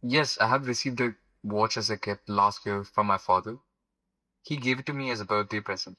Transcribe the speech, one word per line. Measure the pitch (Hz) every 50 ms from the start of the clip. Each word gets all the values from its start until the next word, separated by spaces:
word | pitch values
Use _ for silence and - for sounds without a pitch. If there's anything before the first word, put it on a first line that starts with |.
| -
Yes, | 120 123 147 151 135 -
I | - 104
have | 110 123 135 139
received | 127 120 - - 135 127 120
a | 127 120 110 _ _ _ _ _
watch | _ 107 104 104 107 110 -
as | - 107 98
a | 110
gift | 101 - - 101 98 _ -
last | 104 101 101 104 101 - -
year | - 101 101 101
from | - _ - 104
my | 104 98
father. | 95 - - 90 92 90 104 117 127 _ _ _ _ _ _ _ _ _ _ _ _ _ _ _ _ _
He | - 151
gave | 143 123 127 131 127
it | 135
to | - 147
me | 139 135 131
as | 123 110
a | 104
birthday | 92 107 104 104 101 - 107
present. | 104 - 98 92 - - 92